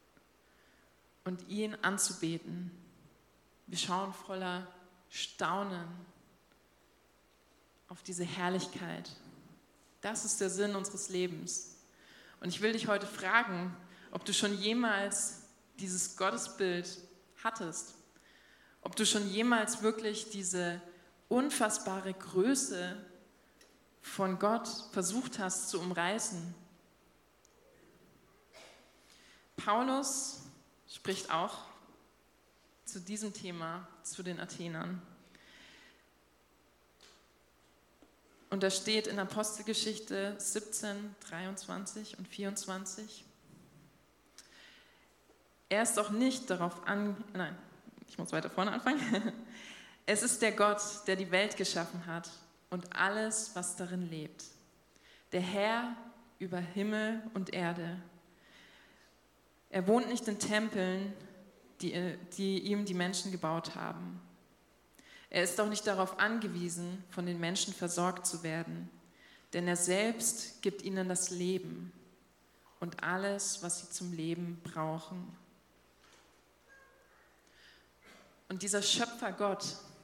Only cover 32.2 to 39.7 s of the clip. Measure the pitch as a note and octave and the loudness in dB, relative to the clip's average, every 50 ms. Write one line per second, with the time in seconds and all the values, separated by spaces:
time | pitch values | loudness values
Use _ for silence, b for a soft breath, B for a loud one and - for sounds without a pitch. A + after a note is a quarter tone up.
32.2 | _ _ _ _ _ _ _ _ _ _ _ _ - - - F#3+ F3 F#3 G#3+ G#3 | _ _ _ _ _ _ _ _ _ _ _ _ -14 -12 -12 -10 -8 -6 -6 -4
33.2 | G#3+ G#3 F#3+ - F#3+ F3+ F3 E3+ E3 E3 E3 F#3 F#3 - - - - - - - | -4 -4 -6 -6 -8 -6 -6 -4 -4 -4 -4 -6 -8 -12 -16 -12 -10 -10 -8 -6
34.2 | F3+ F3+ F3 - - F#3 - - E3+ E3+ D#3+ D#3+ F3+ F3+ F#3 F3+ - - - - | -4 -4 -4 -4 -6 -6 -6 -6 -6 -4 -4 -4 -4 -4 -6 -8 -8 -12 -18 -20
35.2 | B B B B B B B B B B B B B B B B B B B _ | B B B B B B B B B B B B B B B B B B B _
36.2 | _ _ _ _ _ _ _ _ _ _ _ _ _ _ _ _ - - - - | _ _ _ _ _ _ _ _ _ _ _ _ _ _ _ _ -20 -20 -20 -20
37.2 | - _ _ _ _ _ _ _ _ _ _ _ _ _ _ _ - - _ _ | -20 _ _ _ _ _ _ _ _ _ _ _ _ _ _ _ -20 -20 _ _
38.2 | _ _ - - - - G3+ G3 G3 F#3+ F#3+ - - G#3+ A3 A3 G#3+ G#3+ G3+ G3+ | _ _ -20 -20 -8 -4 0 4 4 4 4 2 2 2 4 4 4 2 0 0
39.2 | F#3+ F#3+ - G#3+ G#3+ G#3+ - - G#3 A3 | 0 0 0 0 0 0 -2 -4 -2 -2